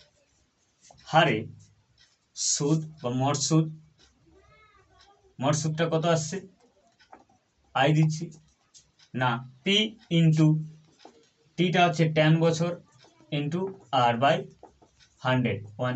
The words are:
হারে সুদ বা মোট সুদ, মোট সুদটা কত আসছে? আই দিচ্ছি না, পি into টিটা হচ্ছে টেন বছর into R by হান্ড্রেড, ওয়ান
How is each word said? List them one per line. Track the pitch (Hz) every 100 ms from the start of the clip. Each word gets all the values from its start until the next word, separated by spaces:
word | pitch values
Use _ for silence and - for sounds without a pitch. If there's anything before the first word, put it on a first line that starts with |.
| _ _ _ _ _ _ _ _ - - -
হারে | 160 156 110 107 - - _ _ _ _ _ _ - -
সুদ | - 147 160 - -
বা | 123 127
মোট | 135 135 -
সুদ, | 160 160 - - _ _ _ _ _ 320 427 _ _ _ _ _ _ _ -
মোট | 135 156
সুদটা | 160 156 160
কত | 160 170
আসছে? | 160 - 190 - _ _ _ _ _ _ - _ _ _ _ _
আই | 127 143 151
দিচ্ছি | 156 - 170 - _ _ _ _ _ _ _ 120
না, | 127 123 - -
পি | 196 202 220 - - 165
into | 160 156 156 156 - - _ _ - _ _ _ _ -
টিটা | 180 180 175
হচ্ছে | 160 156 156
টেন | 156 160
বছর | 165 156 165 - - _ _ _ _ 147
into | 147 175 190 - - 131 120
R | 117
by | 139 170 - - - _ _ _ _ _
হান্ড্রেড, | 127 127 120 101 - -
ওয়ান | 123